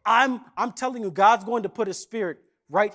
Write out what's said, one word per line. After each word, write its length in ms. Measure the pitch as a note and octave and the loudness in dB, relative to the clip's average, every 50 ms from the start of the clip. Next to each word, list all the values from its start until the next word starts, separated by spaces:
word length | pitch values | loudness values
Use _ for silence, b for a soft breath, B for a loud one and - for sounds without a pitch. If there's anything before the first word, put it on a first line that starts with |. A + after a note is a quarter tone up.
| - | 0
I'm, 380 | G#3 A3+ A#3 C4+ C4 B3 A3 - _ - F3+ | 2 4 4 4 2 0 -6 -10 _ -6 -6
I'm 140 | A3+ A#3+ | -6 -6
telling 300 | - - B3+ C4 B3 A#3+ | -6 -6 -6 -6 -6 -6
you, 80 | G#3+ F#3+ | -8 -6
God's 320 | D3+ F#3+ G3 G#3+ A#3+ G#3 | 0 4 6 6 6 4
going 200 | G3 A3+ A#3 A3+ | 0 -4 -6 -4
to 80 | G3 F#3+ | -4 -6
put 180 | - A#3 G#3+ G3 | -6 -6 -6 -6
his 100 | F3 - | -6 -10
spirit 400 | - - A#3+ A3+ G3 E3+ D3 _ _ _ _ _ _ - | -12 -10 -8 -6 -6 -6 -6 _ _ _ _ _ _ -4
right 240 | D3 G3 G#3+ G#3 | 0 0 0 0